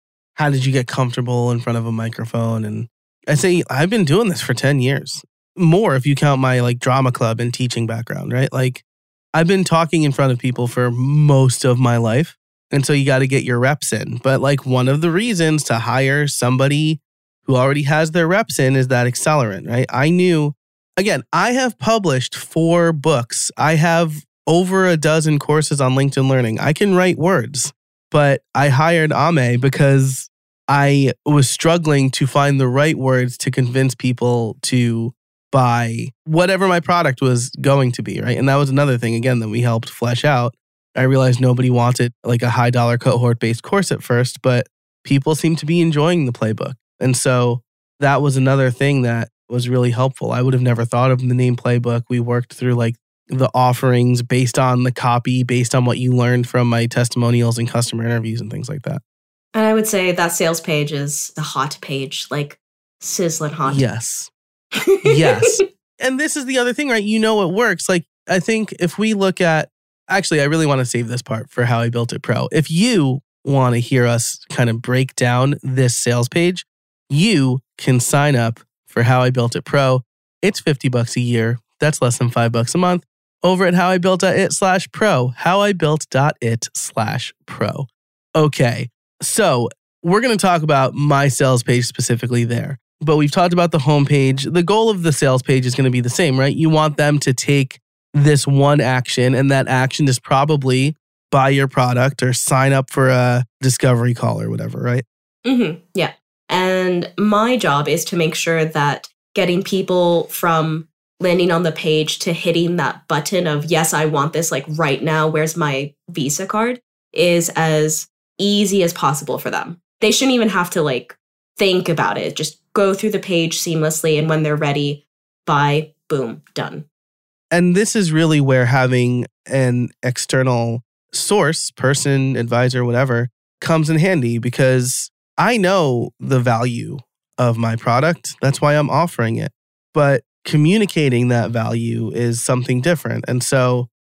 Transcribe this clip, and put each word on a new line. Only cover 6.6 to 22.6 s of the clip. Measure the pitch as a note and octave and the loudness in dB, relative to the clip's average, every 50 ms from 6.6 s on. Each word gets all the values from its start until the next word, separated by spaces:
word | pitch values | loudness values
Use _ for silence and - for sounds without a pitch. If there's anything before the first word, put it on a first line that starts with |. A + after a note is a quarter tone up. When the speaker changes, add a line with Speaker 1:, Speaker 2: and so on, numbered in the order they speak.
Speaker 1:
like, | A#2+ B2 A#2+ A#2+ | 0 0 -2 -2
drama | - B2+ B2+ C3+ C3 B2 | -2 0 2 2 2 0
club | A#2+ - B2 A2+ A2+ A#2 | 0 0 -2 -2 -2 -2
and | A#2+ A#2+ A#2 | -4 -6 -4
teaching | - B2+ A#2+ - A#2 A#2 | -4 -4 -4 -2 -4 -4
background, | A2 A2+ A#2 A#2 - G2 F#2+ F#2 - | -4 -6 -8 -8 -8 -10 -8 -6 -4
right?" | B2 B2+ C3+ - | -2 -2 -2 -2
Like, | - C3 C3 B2+ B2+ - _ _ _ _ _ _ _ _ _ - | -2 -2 -2 -2 -4 -6 _ _ _ _ _ _ _ _ _ -4
I've | - D#3+ E3+ | 0 0 2
been | E3+ G3 F#3+ F3 | 2 2 2 2
talking | - E3 D#3+ E3 D#3 F3 D#3+ | 2 2 0 2 2 0 2
in | D3+ C#3 | 2 2
front | B2+ - C#3 C3 | 2 2 0 0
of | B2 A#2 | 0 0
people | - B2+ B2 A#2+ B2 | -2 -4 -4 -2 -4
for | A#2+ - B2+ B2 A#2+ | -4 -2 -2 -2 -2
most | A#2 B2 B2+ C#3 D3 D3+ D3+ D3 C#3 C3+ C3 B2+ - - - | -2 -2 -2 2 2 4 4 6 6 6 4 4 2 2 0
of | B2+ A#2+ B2+ | 0 2 2
my | B2+ A#2+ A#2+ | 2 2 2
life. | A#2 A#2 A2 A2+ C#3 E3+ - - _ _ _ _ _ _ - | 2 0 2 0 0 0 -2 -8 _ _ _ _ _ _ -4
And | C#3+ C#3 C3 | -2 -2 0
so | - | 2
you | D3 C#3 C3+ | 0 0 2
gotta | C#3+ C3+ C3 C#3 | 2 2 2 2
get | C3 C#3 B2+ - | 0 0 -2 0
your | B2 B2 A#2+ | 0 0 0
reps | B2+ C3+ D3 - - - | 2 0 0 -2 -4 -6
in. | A2+ G#2+ G#2 - A2+ A#2+ | -6 -6 -6 -8 -8 -4
But, | - C3 C3+ C3 | 0 0 0 2
like, | B2+ C#3 D3 C3+ - | 2 0 0 0 -2
one | C3 B2+ B2+ B2+ C3 | -2 0 0 2 0
of | C#3+ D3+ | 0 0
the | E3 E3+ | 0 0
reasons | D#3+ G3 A#3 B3 G#3 E3 E3 D#3 D#3 D3 - | 0 0 -2 -2 0 0 0 2 0 0 -2
to | - A#2 A#2 | -2 -4 -2
hire | A2 A#2+ A#2+ C3 C3+ C3+ C#3 D3 D3 | -2 -2 0 0 0 0 0 0 -2
somebody | C#3 - - B2 B2 C3 B2+ C3+ C#3 C#3+ D3+ D#3 D#3 D#3+ - _ _ _ _ _ _ _ _ - | -2 -2 -2 -2 0 2 2 2 2 2 0 0 0 -2 -4 _ _ _ _ _ _ _ _ -2
who | - C3 | 0 0
already | B2 B2+ C3+ C#3+ D3 | 2 2 2 0 0
has | D3 C#3 D3+ D#3 D#3+ D#3 | 0 0 0 0 0 0
their | D#3+ F3 E3 | 0 0 0
reps | D#3+ F#3 G#3+ A3 - - - | 2 2 0 0 -2 -2 0
in | C3+ C3 C3+ | 0 2 2
is | C3+ B2+ B2+ | 2 2 2
that | C3 B2 A#2+ | 0 0 0
accelerant, | B2 B2 - - D#3+ D#3 D3 A#2+ G#2 F#2 F2 - F#2+ | 0 -2 -2 -2 0 2 2 0 -2 -4 -8 -8 -4
right? | A#2+ B2+ - - | -2 -2 -2 -2
I | - B2 C#3+ D#3+ | -2 0 0 2
knew, | F3+ F3+ F3+ F#3 E3+ D#3 D3 D3 - _ _ _ _ _ _ _ - | 2 2 2 2 2 2 0 -2 -4 _ _ _ _ _ _ _ -4
again, | F#3 G3 G#3 D#3+ B2+ - - | -4 -2 -2 -2 -4 -4 -4
I | - E3+ G3 A#3 | -2 0 0 2
have | B3 C4+ B3+ A#3+ - - | 2 0 0 -2 -4 -4
published | - A3 A3+ A3 F#3+ D#3+ C3 B2+ A#2+ - - | -2 0 0 2 2 0 0 0 -2 -6 -10
four | - - - - E3 | -12 -14 -6 -2 0